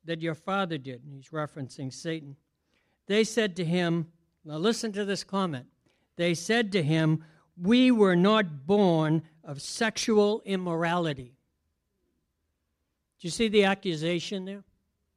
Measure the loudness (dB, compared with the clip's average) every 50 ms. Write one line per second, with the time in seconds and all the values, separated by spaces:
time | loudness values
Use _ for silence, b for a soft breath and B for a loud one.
0 | -10 -10 -8 -6 -6 -6 -6 -6 -6 -4 -2 -2 -2 -4 -4 -8 -8 -10 -14 -14
1 | -16 -18 -20 -20 -18 -10 -6 -6 -6 -6 -8 -10 -12 -12 -10 -10 -10 -10 -10 -10
2 | -8 -8 -8 -8 -10 -14 -20 _ _ _ _ _ _ _ _ _ _ _ _ _
3 | _ 0 2 2 2 2 2 0 -2 -2 -2 -4 -2 0 0 2 2 2 0 0
4 | -2 -6 _ _ _ _ _ _ -16 -12 -6 -2 0 0 0 0 -4 -6 -6 -6
5 | -4 -4 -4 -6 -6 -6 -4 -2 -2 -2 -4 -8 -10 _ _ _ _ _ _ _
6 | _ _ _ -2 0 0 0 -2 -2 0 0 0 0 0 0 0 2 2 2 2
7 | 4 2 2 0 B B B B B B B -4 0 4 4 6 6 6 6 6
8 | 6 6 6 6 6 4 4 2 2 -2 -4 -8 -2 0 2 4 4 4 4 4
9 | 2 2 0 0 -2 b b b b -14 -14 -12 -12 -10 -4 -2 -2 -2 -2 -2
10 | 0 2 4 4 4 2 2 -2 -4 -4 -4 -4 -2 -2 -2 -2 0 0 0 0
11 | 0 -2 -4 -6 -10 -18 _ _ _ _ _ _ _ _ _ _ _ _ _ _
12 | _ _ _ _ _ _ _ _ _ _ _ _ _ _ _ _ _ _ _ _
13 | _ _ _ _ -10 -8 -2 -2 0 2 4 4 4 4 2 0 -2 -4 -4 -2
14 | -2 -2 -2 -2 -4 -6 -8 -10 -10 -10 -14 -16 -18 _ _ _ _ _ _ _
15 | _ _ _